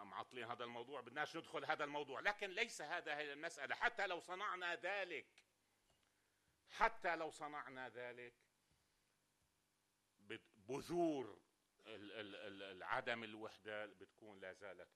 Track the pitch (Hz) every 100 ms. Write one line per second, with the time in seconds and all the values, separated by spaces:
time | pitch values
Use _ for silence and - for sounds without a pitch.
0 | 101 95 107 127 113 117 120 120 120 139
1 | 120 135 151 165 160 156 143 156 147 147
2 | 147 120 180 208 202 185 233 - 151 175
3 | 160 147 147 143 165 151 131 120 202 202
4 | 196 170 160 185 202 180 175 170 175 202
5 | 185 143 - - _ _ _ _ _ _
6 | _ _ _ _ _ _ - - 220 -
7 | 180 165 156 - 151 147 131 131 127 113
8 | 123 123 120 - _ _ _ _ _ _
9 | _ _ _ _ _ _ _ _ _ _
10 | _ _ 101 113 - 113 98 139 - 170
11 | 170 147 110 87 _ _ _ _ 107 107
12 | 101 107 104 98 101 98 98 92 85 120
13 | 123 117 113 107 110 - 104 107 104 92
14 | 95 _ 107 98 95 92 98 90 85